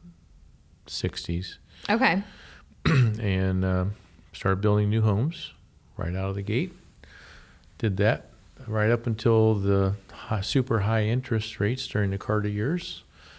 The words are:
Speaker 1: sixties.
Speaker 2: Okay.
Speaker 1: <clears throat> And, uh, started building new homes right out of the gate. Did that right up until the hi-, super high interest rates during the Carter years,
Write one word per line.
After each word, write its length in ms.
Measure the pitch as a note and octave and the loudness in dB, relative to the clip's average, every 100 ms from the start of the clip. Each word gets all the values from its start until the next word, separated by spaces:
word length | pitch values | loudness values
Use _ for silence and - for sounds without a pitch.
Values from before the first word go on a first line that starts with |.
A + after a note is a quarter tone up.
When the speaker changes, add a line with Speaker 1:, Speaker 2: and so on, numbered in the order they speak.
| - - _ - - - _ - - | -20 -20 _ -20 -20 -20 _ -20 -14
Speaker 1:
sixties. 720 | - F#2+ - - E2+ F2+ - - - - | -6 -4 -4 -4 -4 -4 -12 -20 -12 -2
Speaker 2:
Okay. 340 | G#3+ A3+ F3+ G3+ - - - - - | 2 2 0 -4 -12 -20 -20 -20 -6
Speaker 1:
<clears throat> 60 | - D3+ A#2 G#2+ | 0 4 2 0
And, 440 | G#2+ F#2+ F#2+ F#2 | 0 0 0 0
uh, 200 | F#2 F#2 F#2 G#2 - - - | 0 0 0 -4 -14 -20 -20
started 280 | - G2+ F#2+ | -4 0 2
building 280 | G#2 G#2 G#2 | 2 2 2
new 120 | A2 | 2
homes 500 | A2 G2+ C#3 - - - - _ _ - | 2 2 0 -4 -12 -18 -20 _ _ -8
right 200 | F2 F#2 | -6 -4
out 140 | F#2+ | -4
of 40 | |
the 80 | G2 | -4
gate. 300 | G2+ A2 F3+ - - - - - - - - - - - | -2 -2 -4 -8 -20 -20 -20 -20 -20 -20 -20 -20 -20 -4
Did 180 | A2+ F#2+ | -2 2
that 320 | G#2 D3 - - - - - | 2 2 -4 -20 -20 -18 -6
right 240 | G#2+ G#2+ | 0 2
up 160 | A#2 A#2 | 2 0
until 480 | A2 A#2+ A2+ A2 | -2 2 4 6
the 400 | G#2+ G2 G2 G2 G2+ - | 4 4 4 2 0 -8
hi-, 280 | - - G#2+ | -18 -6 -4
super 400 | G2 C3+ B2 A2+ | 0 0 0 0
high 240 | G2 A2+ | 2 0
interest 560 | G#2+ B2 - A2 - - | 0 -2 -2 -4 -4 -2
rates 260 | G#2 B2+ - | -2 -2 -4
during 240 | A2+ G2+ | -2 0
the 80 | F#2+ | -2
Carter 300 | - G#2+ G#2 | -2 -2 -2
years, 560 | G#2 A#2 F3 - - - - - | -2 -2 -4 -6 -14 -18 -20 -20